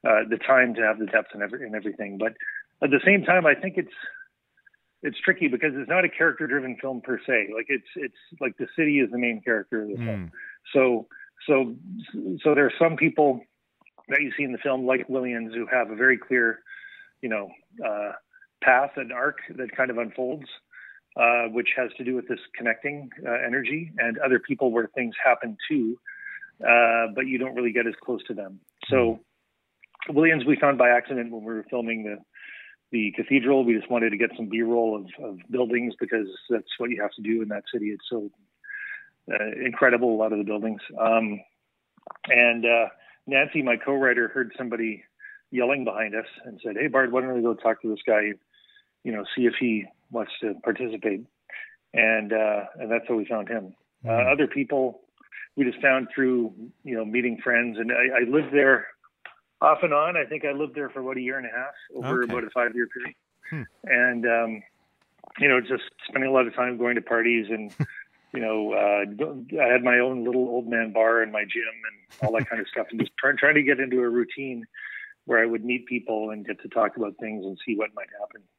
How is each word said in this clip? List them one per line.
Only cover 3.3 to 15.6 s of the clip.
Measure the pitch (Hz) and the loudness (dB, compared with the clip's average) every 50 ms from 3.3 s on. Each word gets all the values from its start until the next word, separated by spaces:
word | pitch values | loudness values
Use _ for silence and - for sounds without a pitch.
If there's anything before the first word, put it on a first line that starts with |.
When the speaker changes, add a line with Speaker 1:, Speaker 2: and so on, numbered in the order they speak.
| 180 185 165 | 2 6 6
Speaker 1:
I | 151 139 | 4 4
think | - - 190 196 185 | 4 -2 -4 -4 -4
it's, | 160 - - - - - - - - _ _ _ _ _ _ _ _ _ _ _ _ _ _ _ | -6 -6 -12 -14 -14 -14 -14 -16 -20 _ _ _ _ _ _ _ _ _ _ _ _ _ _ _
it's | - - 120 - | -10 -10 -8 0
tricky | - - 190 - 175 139 | 0 0 2 2 2 0
because | 123 - 165 156 131 | 0 0 0 -2 -2
it's | 139 131 120 | -4 -4 0
not | 160 185 185 | 2 2 2
a | 170 | 2
character-driven | - - 160 165 156 - 156 139 135 143 131 131 120 - | 2 2 2 2 2 0 -4 -2 -2 -2 -2 -4 -8 -6
film | - 135 131 120 | -6 -6 -6 -6
per | - - 123 - - | -4 -6 -6 -4 -2
se. | - 127 113 101 95 107 | 0 2 2 2 0 -6
Like, | 113 110 - | -8 -4 -2
it's, | 139 120 _ - - | -4 -4 _ -10 -12
it's | - 143 123 _ - _ _ 170 - | -10 -10 -10 _ -16 _ _ -10 -6
like | 139 120 98 - | -6 -6 -4 -6
the | - - - | -10 -6 -2
city | - 160 151 147 143 | 0 0 2 4 2
is | 131 101 | 2 2
the | 117 123 | 0 -2
main | 123 120 113 107 | -2 -2 -2 -2
character | - 123 113 107 95 _ 120 110 | 0 0 0 0 0 _ -4 -4
of | 107 104 | -4 -4
the | 101 | -6
film. | 117 117 113 | -6 -4 -4
Speaker 2:
Mm. | 104 101 90 82 - - - - - _ _ - - | -4 -6 -8 -10 -12 -16 -18 -18 -18 _ _ 0 2
Speaker 1:
So, | 139 131 127 120 113 110 _ - - - - _ _ - | 4 4 4 2 0 -4 _ -20 -20 -20 -20 _ _ 0
so, | - 147 135 131 117 120 135 165 190 185 226 - - - 226 311 190 185 151 | 2 2 2 2 0 -6 -12 -14 -14 -14 -14 -12 -10 -10 -8 -6 -6 -8 0
so | - 151 147 | 2 4 4
there | 139 143 | 6 4
are | 127 - - | 2 4 4
some | 165 165 165 | 2 2 4
people | 160 156 156 - - 151 143 131 120 - _ _ _ _ _ _ _ _ _ _ - _ - | 2 0 0 4 4 4 4 2 0 -6 _ _ _ _ _ _ _ _ _ _ -20 _ -2
that | 131 143 | 0 0
you | 151 131 - | 0 -2 -4
see | - | -4
in | 143 131 | -4 -4
the | 123 - | -4 -4
film, | - 147 131 131 127 | -2 -2 -2 0 2
like | 127 131 127 - - | 0 0 0 0 -2
Williams, | 127 135 127 123 120 117 113 113 113 | -4 -2 -2 -2 -4 -4 -6 -6 -6
who | 117 | -8